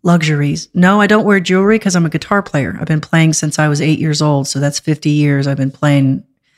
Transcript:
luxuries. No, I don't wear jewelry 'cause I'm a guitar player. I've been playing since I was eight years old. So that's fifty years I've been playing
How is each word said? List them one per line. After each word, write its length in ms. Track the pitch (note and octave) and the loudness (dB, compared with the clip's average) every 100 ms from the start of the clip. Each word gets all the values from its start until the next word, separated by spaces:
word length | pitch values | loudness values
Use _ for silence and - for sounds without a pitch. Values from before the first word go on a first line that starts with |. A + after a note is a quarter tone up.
luxuries. 680 | F3+ E3+ D#3 D3 C#3+ - - | 2 2 2 -2 -2 -4 -6
No, 280 | - F3+ G#3 | 0 2 4
I 60 | G3+ | 2
don't 180 | G#3+ G#3+ | 2 2
wear 140 | G3 | 0
jewelry 380 | F3 F#3 G3 A3 | 2 0 2 2
'cause 180 | G3+ F3 | 0 0
I'm 100 | E3 | 0
a 40 | |
guitar 320 | D#3 - G3+ | -2 -2 -2
player. 360 | G3 D3+ A#2+ - | -2 -4 -4 -6
I've 80 | D#3 | -4
been 140 | D#3 | -4
playing 320 | - E3 D#3+ | 0 2 2
since 260 | D3+ D3+ - | 0 -4 -2
I 80 | D3+ | 0
was 140 | D3 | 0
eight 180 | D#3 D#3 | 0 0
years 220 | D#3+ D3 | -2 0
old. 240 | D3+ C#3+ C3+ | 0 0 -2
So 120 | C#3 | -2
that's 200 | C#3+ C#3+ | -4 -4
fifty 300 | - D3+ D3+ | -4 -2 0
years 340 | D3 D3 C#3 C#3 | 0 2 0 -2
I've 120 | C3+ | -2
been 120 | C3+ | -4
playing 520 | - D3 C#3+ C3+ C3+ - _ _ | -2 0 2 2 -2 -6 _ _